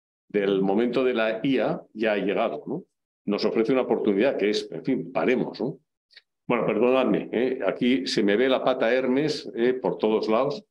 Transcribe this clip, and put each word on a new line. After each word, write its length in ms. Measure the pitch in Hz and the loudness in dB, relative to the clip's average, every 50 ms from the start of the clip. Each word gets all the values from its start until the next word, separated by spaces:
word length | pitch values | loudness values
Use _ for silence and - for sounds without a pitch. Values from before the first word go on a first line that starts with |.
| _ _ _ _ _ | _ _ _ _ _
del 360 | _ - 101 98 98 98 95 95 | _ -2 0 0 2 2 2 2
momento 420 | 98 98 107 120 120 120 135 131 | 2 2 2 0 0 0 0 0
de 80 | 127 120 | 2 2
la 280 | 113 110 110 110 - - | 2 0 0 -2 -2 -2
I 160 | 139 131 117 | 0 0 0
A 240 | 107 139 170 175 - - - | 0 -2 -2 -6 -8 -12 -8
ya 200 | 110 113 110 104 | -2 0 0 0
ha 40 | |
llegado, 480 | 104 92 98 92 92 117 107 - - - | 0 0 0 0 0 0 -2 -4 -6 -8
¿no? 180 | 82 123 175 - - _ _ _ _ _ _ _ | -8 -8 -8 -10 -12 _ _ _ _ _ _ _
Nos 180 | - 101 - - | -4 -2 -2 0
ofrece 280 | 208 - - - - 135 | 0 0 2 2 2 2
una 100 | 131 127 | 0 2
oportunidad 560 | - 117 - - 110 98 95 117 139 - - | 0 0 0 2 2 2 2 2 2 0 0
que 100 | 95 104 | 0 0
es, 180 | 104 - - - - | 0 -2 -4 -6 -10
en 100 | 80 - | -8 -4
fin, 300 | 139 131 110 82 82 - | -2 -2 -2 -4 -4 -4
paremos, 480 | 82 85 104 127 113 - - - - | -2 0 0 0 0 0 -4 -6 -6
¿no? 180 | 104 135 170 - _ _ _ _ _ _ _ - - _ _ _ _ - | -6 -6 -8 -10 _ _ _ _ _ _ _ -20 -20 _ _ _ _ -2
Bueno, 160 | 123 113 - | -2 0 0
perdonadme, 640 | 113 107 104 120 123 127 131 127 110 95 80 - - 90 | 0 0 2 2 2 2 2 2 2 0 0 -2 -2 -2
¿eh? 260 | 107 123 127 - - 101 | -2 -2 -2 -2 -2 -2
Aquí 400 | 95 92 - 123 120 127 131 131 | -4 -2 0 0 0 2 0 0
se 160 | - - 120 104 | -2 0 0 2
me 140 | 101 101 | 2 4
ve 120 | 107 127 135 | 4 4 2
la 160 | 127 117 - | 2 2 2
pata 300 | 127 127 - 120 113 123 | 0 0 0 2 2 2
Hermes, 580 | 131 127 123 123 135 156 147 151 - - 113 - | 2 2 0 0 0 0 0 -2 -4 -8 -10 -4
¿eh? 200 | 113 117 123 127 | 0 0 2 2
por 240 | 131 - 90 - - | 0 -2 -2 -2 0
todos 280 | - 107 110 104 - | 0 2 2 2 2
lados 380 | 110 110 113 135 143 - - - _ | 2 0 0 0 0 -4 -6 -10 _